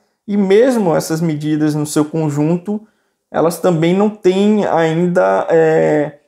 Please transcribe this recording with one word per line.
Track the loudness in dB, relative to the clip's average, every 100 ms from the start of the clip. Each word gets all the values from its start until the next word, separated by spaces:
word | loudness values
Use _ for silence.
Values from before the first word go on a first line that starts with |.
| _ _ -6
e | -2
mesmo | 2 4 4 2 0 0
essas | -2 -4
medidas | -4 -4 -2 -2 0 -2
no | -2
seu | -2 -2
conjunto, | -2 -4 -2 -2 -2 -4 -8 -10 _ _ _ _
elas | -2 -2 0
também | 0 0 2
não | 2 0
têm | 0 0 2 2 2 0
ainda, | 0 0 0 0 0 0 0 0
é, | 2 2 2 2 0 -2 -8